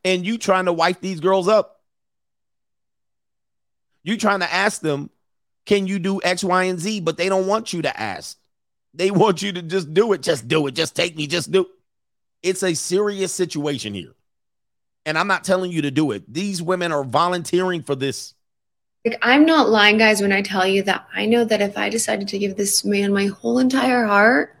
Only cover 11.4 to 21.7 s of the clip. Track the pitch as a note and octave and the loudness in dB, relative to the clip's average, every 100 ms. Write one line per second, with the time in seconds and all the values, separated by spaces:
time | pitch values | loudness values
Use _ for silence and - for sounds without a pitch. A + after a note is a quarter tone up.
11.4 | - F3+ F3+ _ _ _ _ _ _ _ | 0 0 0 _ _ _ _ _ _ _
12.4 | F3+ F#3 F#3+ D#3+ - F#3 G#3 G3+ F#3 - | -4 -2 -2 -2 -2 -2 -2 -4 -6 -4
13.4 | F3 D3+ D3 C3+ A2 G2+ - _ _ _ | -4 -4 -4 -6 -6 -10 -12 _ _ _
14.4 | _ _ _ _ _ _ D#3 D#3 G3 F#3 | _ _ _ _ _ _ -4 -2 0 -2
15.4 | - F#3 F3+ E3 C#3+ C3+ D3+ G#2 - C3+ | 0 0 0 -2 -2 0 0 -2 -8 -6
16.4 | G3+ F#3 E3+ F3+ F3 D3 C3 C3+ F3 F3+ | -6 -4 -4 -2 -2 -2 0 0 2 0
17.4 | - F3 F#3 F3 C#3 C3+ C3+ - - _ | 0 0 0 -4 -4 -4 -4 -6 -12 _
18.4 | _ _ _ _ _ _ A3+ - A#3 C4+ | _ _ _ _ _ _ -6 -2 2 6
19.4 | D#4+ D#4+ A3+ G#3+ G#3 G#3+ A3 G3+ G3+ G3 | 6 6 4 6 6 6 4 4 2 0
20.4 | G3+ F#3+ F#3+ G3 G3 F#3 - F#3 G#3+ A#3 | 0 0 2 2 0 -4 -6 -4 2 2
21.4 | A3+ G#3 G3+ | 2 0 0